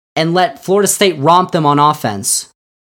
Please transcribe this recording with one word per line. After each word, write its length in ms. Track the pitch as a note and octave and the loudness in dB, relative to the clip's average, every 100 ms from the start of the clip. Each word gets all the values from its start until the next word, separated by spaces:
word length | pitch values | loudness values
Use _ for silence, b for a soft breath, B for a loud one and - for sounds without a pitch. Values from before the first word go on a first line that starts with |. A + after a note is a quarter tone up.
| _ | _
and 200 | - D#3+ | -4 -2
let 280 | F3+ F3 F3+ | 0 -2 -4
Florida 260 | - G3+ F#3+ | -2 0 0
State 300 | - G3+ D#3 | 0 -2 0
romp 340 | C#3+ F3 F3+ | 2 2 2
them 120 | E3+ | 0
on 140 | D3 C#3+ | 0 2
offense, 720 | D3 D3+ A#2+ G2+ - - - _ _ _ | 2 0 -4 -6 -6 -6 -8 _ _ _